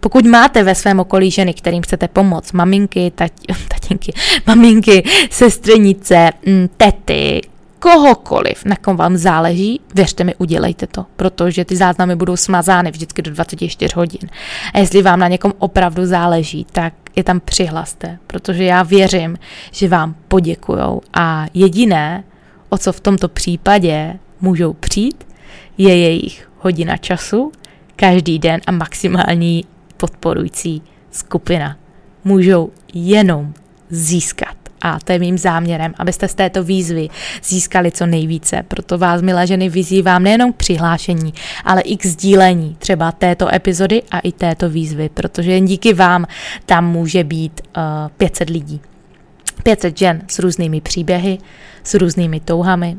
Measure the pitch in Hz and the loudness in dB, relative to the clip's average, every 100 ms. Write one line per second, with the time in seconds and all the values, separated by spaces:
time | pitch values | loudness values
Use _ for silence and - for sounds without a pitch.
0 | - 262 233 233 262 247 190 185 208 196 | 4 4 6 6 6 4 2 2 2 0
1 | 185 190 190 180 185 165 - 175 165 - | 2 2 2 2 -2 -2 -4 -4 -2 -2
2 | 175 - 196 165 - 180 175 196 202 - | 0 2 2 0 -4 0 2 2 0 -2
3 | 180 175 170 - - 185 - - - 196 | -4 -2 -6 -6 -10 -8 -4 -4 -4 -4
4 | - - - 220 214 226 233 220 214 190 | -4 -6 -2 -2 4 8 8 8 6 4
5 | 220 392 302 - 247 - 196 220 202 196 | 4 0 0 4 4 4 0 2 4 2
6 | - 175 165 - - 196 180 - 208 - | 2 4 4 0 0 2 0 4 2 2
7 | - 151 143 147 - - _ _ 349 339 | -2 -2 0 -2 -6 -20 _ _ 4 6
8 | 285 233 - - - - - 190 - 180 | 6 4 0 -2 -2 -4 -4 -2 -2 0
9 | 170 180 180 160 165 175 202 247 _ 190 | 2 2 2 2 0 0 -2 -4 _ 0
10 | 185 - 180 - 175 160 160 170 - - | 0 0 -4 -2 -2 -2 -2 -4 -8 -10
11 | 180 - 185 185 175 170 175 180 185 175 | -12 -4 -4 0 -2 -2 -4 2 2 2
12 | 180 175 180 180 - 180 170 180 175 156 | -2 0 -2 -2 0 0 4 2 2 -6
13 | 160 - 160 151 165 160 165 - 156 175 | -10 -8 -8 -6 -8 -6 -10 -4 -4 -2
14 | 175 - 170 - - - - 208 190 196 | -4 -6 -14 -16 -16 -14 -4 0 4 4
15 | 190 180 180 180 202 - 185 - 180 165 | 4 4 2 0 -2 -2 -2 0 0 0
16 | 180 180 175 165 156 156 170 - 165 - | -2 0 0 0 -2 -8 -6 -6 -6 -10
17 | - - 180 180 - - 175 160 165 - | -8 -4 -2 -2 -2 -4 -2 -4 -10 -12
18 | - 175 _ 180 - 175 185 180 170 196 | -14 -16 _ -12 -6 -2 0 2 4 4
19 | 190 180 160 175 - - - - 190 175 | 4 0 -4 -8 -14 -20 -18 -4 0 0
20 | 160 160 - 190 165 165 - - - - | -2 -8 0 0 2 -4 -6 -4 -4 -6
21 | _ - 165 160 156 180 190 175 233 165 | _ -4 -2 -2 -6 2 2 4 2 2
22 | 151 180 190 _ _ _ - 190 - 180 | -2 -6 -12 _ _ _ -8 -4 -4 -2
23 | - 196 180 - - 170 - 202 175 151 | 0 0 -2 -4 -6 -2 2 2 2 -2
24 | 156 185 - - 185 170 170 - - - | -6 -10 -18 -4 -2 0 -2 -2 -4 -2
25 | 233 - - - - - - - 190 175 | -4 -6 -18 -20 -20 -20 -18 2 4 6
26 | 170 165 - - - _ 185 165 165 - | 4 0 -6 -12 -20 _ -4 -4 -4 -6
27 | - 180 - 208 285 - - _ _ - | -4 -6 -2 -4 -4 -8 -20 _ _ 0
28 | 190 180 165 160 165 165 - 170 160 - | 2 4 2 -2 0 -2 -4 -4 -6 -6
29 | 190 180 - 170 170 165 - _ _ _ | -2 0 0 0 0 -2 -6 _ _ _
30 | - - 165 170 160 - 170 156 - _ | -8 -4 -4 -4 -6 -8 -8 -10 -12 _
31 | _ - - 175 - 170 147 147 _ - | _ -16 -6 -6 -2 -4 -4 -10 _ -20
32 | _ _ 190 196 180 180 160 - - 170 | _ _ 0 2 4 4 0 -10 -16 -8
33 | 175 214 196 156 147 151 _ _ _ 170 | 0 4 4 0 -6 -14 _ _ _ -6
34 | 156 175 - - - - - _ 170 156 | -2 -2 -4 -8 -12 -12 -20 _ -6 -6
35 | - 180 175 185 185 165 170 165 160 - | -2 -2 0 0 0 0 -2 -4 -6 -6
36 | - 170 185 - 185 190 175 190 170 165 | -6 -4 -6 -2 -2 -2 -2 -2 -2 -4
37 | 156 - - - - 185 - 185 175 - | -6 -10 -16 -12 -6 -4 0 0 0 -2
38 | 170 165 160 165 - 160 170 - - 180 | -2 0 -2 -4 -4 -6 -6 -10 -6 -2
39 | 175 175 185 180 180 185 185 170 170 190 | 0 0 0 0 0 0 0 -2 0 0
40 | 185 180 190 226 247 233 - 170 165 165 | 2 2 4 4 2 0 -2 0 0 -2
41 | - 170 160 156 - - - 185 - 185 | -2 -4 -4 -8 -14 -8 -2 0 0 -4
42 | 190 160 196 196 185 175 156 160 - 180 | -4 -2 4 6 6 2 -4 -10 -4 -2
43 | 165 - 180 175 185 185 190 175 190 220 | -2 0 0 0 0 0 0 -2 0 0
44 | - 170 180 - 170 160 175 156 156 151 | -2 -6 -6 -4 -4 -2 -4 -4 -6 -6
45 | 156 - - - 170 185 190 190 233 180 | -6 -6 -8 -4 0 2 2 2 2 4
46 | 180 180 170 - - - - 175 170 170 | 4 2 -2 -10 -16 -16 0 2 2 0
47 | 165 180 151 160 160 160 - - 160 151 | 0 0 -2 -4 -8 -10 -12 -8 -6 -6
48 | 151 _ 180 - 160 165 147 147 - _ | -8 _ -2 -2 -6 -6 -8 -14 -16 _
49 | _ _ _ _ - - - 208 175 147 | _ _ _ _ -14 -2 0 0 -2 0
50 | 185 160 185 - 185 170 170 156 - - | -2 -2 -6 -4 -2 -2 -4 -4 -6 -6
51 | 165 180 190 185 - - - - - 208 | -2 -2 -2 -6 -10 -20 -20 -18 -2 0
52 | 180 160 170 156 156 165 180 180 175 | 0 0 -4 -4 -4 -2 0 0 -2